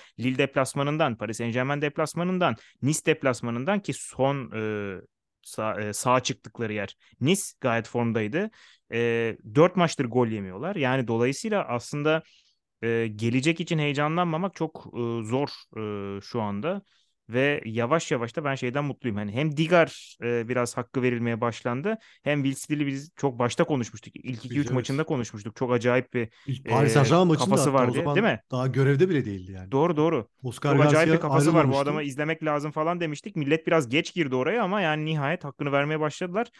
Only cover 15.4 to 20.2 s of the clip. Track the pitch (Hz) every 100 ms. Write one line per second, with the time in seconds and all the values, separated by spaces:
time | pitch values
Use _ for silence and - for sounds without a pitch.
15.4 | 143 - - 107 107 104 98 98 - 120
16.4 | 104 101 151 196 - _ _ _ - 120
17.4 | 143 143 113 113 117 160 - 135 117 -
18.4 | 143 131 123 139 143 120 123 101 104 113
19.4 | 156 143 160 175 147 - - -